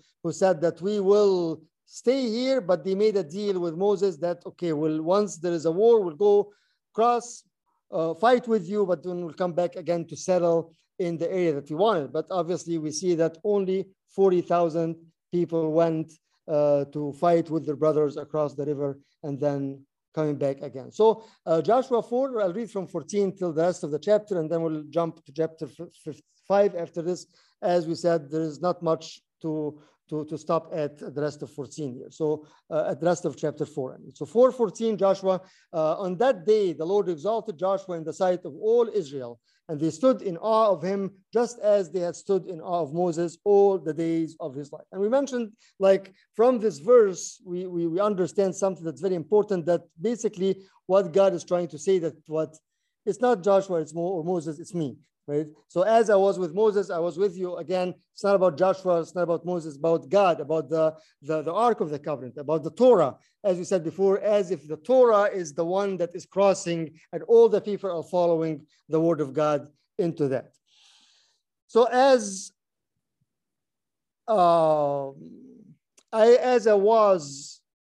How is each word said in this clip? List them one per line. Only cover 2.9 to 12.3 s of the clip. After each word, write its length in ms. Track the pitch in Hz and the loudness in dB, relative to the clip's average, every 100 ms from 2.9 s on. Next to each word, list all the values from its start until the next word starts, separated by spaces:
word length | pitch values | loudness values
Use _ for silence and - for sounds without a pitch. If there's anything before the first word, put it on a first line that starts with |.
made 240 | 190 214 202 | 0 2 0
a 60 | |
deal 360 | 151 185 208 185 | -4 -6 -4 -2
with 140 | 175 | -4
Moses 440 | 160 202 196 196 151 | -2 0 0 -2 -2
that, 280 | 170 170 - | -6 -6 -10
"Okay, 260 | - 175 | -8 -4
well, 300 | 147 156 156 | -2 -2 -2
once 360 | 160 196 208 160 | 0 0 0 -4
there 140 | 175 | -4
is 140 | 170 160 | -2 -2
a 60 | |
war, 280 | 170 226 226 | 2 4 4
we'll 160 | 180 147 | 2 0
go 360 | 208 202 202 _ _ _ _ | 4 4 2 _ _ _ _
cross, 500 | - 233 240 233 - _ _ _ _ _ | 0 0 0 -4 -16 _ _ _ _ _
uh, 240 | 165 165 | -6 -4
fight 340 | 160 226 254 233 | 0 4 4 2
with 220 | 220 165 | -2 0
you, 160 | 208 185 | -2 0
but 160 | 170 | -2
then 240 | 180 175 170 | -4 -8 -8
we'll 80 | |
come 200 | 143 180 | -6 -4
back 240 | 165 175 185 | -2 -4 -4
again 280 | 165 170 160 | -4 -4 -6
to 100 | 147 | -10
settle 560 | - 180 170 165 160 _ _ - | -2 0 2 0 -2 _ _ -6
in 180 | 175 165 | -4 -4
the 140 | 170 | -4
area 220 | 185 170 | 0 0
that 180 | 143 143 | -2 -6
we 40 | 156 | 0
wanted." 380 | 220 185 131 | 2 2 -2
But 140 | 151 | -6
obviously, 480 | 160 | -4